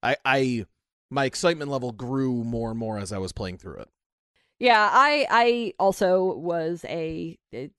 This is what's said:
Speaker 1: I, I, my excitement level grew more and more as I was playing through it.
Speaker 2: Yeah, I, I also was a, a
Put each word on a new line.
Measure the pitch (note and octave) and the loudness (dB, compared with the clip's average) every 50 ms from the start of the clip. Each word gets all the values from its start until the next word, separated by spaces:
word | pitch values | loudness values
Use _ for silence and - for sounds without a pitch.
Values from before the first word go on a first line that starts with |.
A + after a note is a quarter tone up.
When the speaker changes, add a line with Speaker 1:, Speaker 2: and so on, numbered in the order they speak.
| - | -2
Speaker 1:
I, | A#2+ C#3+ - _ | -2 -2 0 _
I, | C3 C3+ C#3 C3+ B2+ B2 A2+ G2 - _ _ _ _ _ _ _ _ | 2 2 2 2 2 0 -2 -6 -8 _ _ _ _ _ _ _ _
my | B2+ C#3 C#3 | -4 -2 -2
excitement | C3 - - - F3 E3+ D#3 D3 C#3+ | -2 -2 2 2 2 2 2 -4 -4
level | C#3 C3 A#2+ B2 | -4 -4 -4 -6
grew | A2 G2+ B2 A#2+ C3+ C3+ C3+ C3 B2 A#2+ A2+ | -8 -8 -8 -4 -2 -2 0 0 0 -2 -2
more | A#2 A#2+ A#2 A2+ A2+ | -4 -4 -4 -4 -4
and | A2+ A#2 | -4 -6
more | A2+ A2 A2 G#2 | -6 -6 -6 -6
as | G2 F#2 | -6 -6
I | G#2+ F#2+ | -6 -6
was | F#2+ F#2 | -6 -6
playing | - - G#2 F#2 F2+ - | -6 -8 -8 -8 -8 -10
through | - F#2+ D2 - | -14 -14 -14 -14
it. | - - _ _ _ _ _ _ _ _ _ _ _ _ _ _ | -16 -16 _ _ _ _ _ _ _ _ _ _ _ _ _ _
Speaker 2:
Yeah, | A#3 B3 A#3 G#3+ G#3 G#3 | 4 4 6 6 6 6
I, | - A#3 C#4 D4 D4 D4 C4+ - | 6 6 6 6 4 2 2 2
I | - A#3 A#3+ A#3+ A#3+ A#3+ A#3 G3+ - - | 4 4 4 4 2 0 -2 -6 -2 2
also | F#3+ G3 F#3+ - G#3 F3+ F#3 F#3+ F#3 F#3+ - | 2 2 2 2 2 4 4 4 2 0 -2
was | A#2 D#3+ F3 E3+ E3+ D#3+ E3 F3 E3+ - | -4 -4 -4 -4 -4 -2 -4 -6 -6 -8
a, | - - E3+ D#3+ D#3+ D#3+ E3 E3+ E3 F3 - _ _ | -8 -6 -6 -6 -6 -6 -8 -8 -10 -12 -16 _ _
a | - A2+ C3+ - - | -14 -14 -14 -14 -16